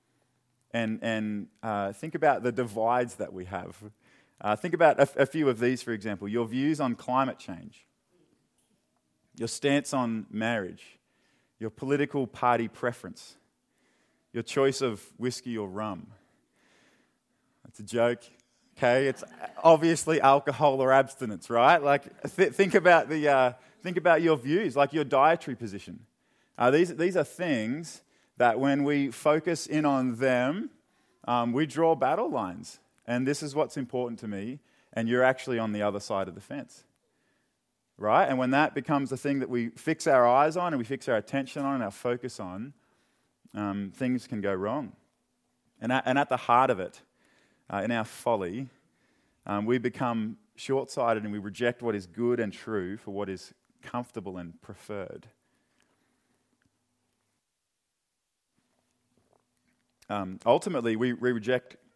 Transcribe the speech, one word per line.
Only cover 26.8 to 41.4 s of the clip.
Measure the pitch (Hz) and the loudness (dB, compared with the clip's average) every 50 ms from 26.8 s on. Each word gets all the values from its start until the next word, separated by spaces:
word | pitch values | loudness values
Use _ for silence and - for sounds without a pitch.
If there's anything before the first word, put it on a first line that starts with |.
| 175 170 160 | 4 2 0
these | 143 165 190 180 | 0 -2 0 2
are | 180 147 | 0 0
things | - - - 180 170 143 113 107 110 131 156 170 - - - _ _ _ _ _ _ _ - | -2 -4 -6 -4 -2 -2 -2 -2 -2 -4 -6 -8 -12 -16 -20 _ _ _ _ _ _ _ 2
that | 123 120 113 123 | 2 2 4 2
when | 135 139 139 143 139 | 2 0 2 2 2
we | 143 147 143 139 131 | 0 0 0 0 -2
focus | - - - 156 151 160 156 175 165 147 - | -4 0 2 2 2 2 2 -2 -4 -4 -4
in | - 151 156 151 | -4 -2 0 0
on | 147 139 131 127 127 117 | 2 2 0 0 -2 -2
them, | 113 135 131 127 123 123 131 160 202 330 269 - _ _ _ _ _ _ _ _ _ - - | 0 0 2 2 2 2 0 -2 -4 -8 -10 -12 _ _ _ _ _ _ _ _ _ -4 -2
um, | 120 120 120 120 117 | 0 0 0 0 0
we | 135 160 | -2 -2
draw | 147 120 147 165 165 165 | -2 0 0 2 2 2
battle | - 135 127 156 190 240 339 | 2 0 0 0 0 -2 -4
lines. | 202 123 101 92 85 - - - - - _ _ _ _ _ | -4 -4 -4 -6 -8 -12 -16 -18 -20 -20 _ _ _ _ _
And | - 120 123 131 | -4 -4 -2 -2
this | 131 147 - 156 | -2 -2 -4 -6
is | 147 131 | -4 -2
what's | 151 147 - - | -2 -2 -2 -4
important | 151 131 120 - 123 123 120 117 107 | -8 -8 -6 -6 -6 -6 -6 -8 -10
to | - 107 | -10 -10
me, | 101 98 101 117 135 147 _ _ _ _ _ _ - | -8 -8 -8 -10 -12 -14 _ _ _ _ _ _ -8
and | 113 113 113 | -6 -2 0
you're | 123 123 127 | 2 4 4
actually | 131 131 - - 135 123 113 | 4 4 2 -2 -4 -4 -2
on | 113 110 104 | -2 -2 -2
the | 104 104 | -2 -2
other | 104 98 101 | -2 -2 -4
side | - - 110 98 95 | -4 -4 -4 -4 -4
of | 92 85 | -6 -8
the | - | -14
fence, | 104 - 131 143 - - - - _ _ _ _ _ _ _ _ _ _ _ _ _ _ _ _ _ _ _ _ _ _ _ - | -16 -14 -14 -14 -14 -16 -20 -20 _ _ _ _ _ _ _ _ _ _ _ _ _ _ _ _ _ _ _ _ _ _ _ -4
right? | 101 104 113 156 196 | 0 4 4 4 4
And | - 135 127 | 4 2 0
when | 127 127 135 | 0 2 2
that | 143 156 147 - | 2 2 2 0
becomes | 147 127 - 151 139 139 123 | -4 -4 -2 -2 -2 -2 -2
the | 135 123 | -6 -4
thing | - 143 139 139 | -4 -2 -2 -2
that | 139 127 | -2 -2
we | 127 123 117 113 | -2 -4 -4 -4
fix | - - - 160 156 - - | -8 -6 -4 -4 -4 -2 2
our | 165 139 127 120 | 4 6 6 6
eyes | 120 123 135 147 156 156 | 6 6 6 4 4 2
on | 180 175 175 156 | -2 -2 -2 -2
and | 127 | -4
we | 117 | -4
fix | 117 135 131 - | -4 -6 -6 -2
our | - 120 | -2 -2
attention | 107 104 - - 139 | -2 -2 -2 -4 -6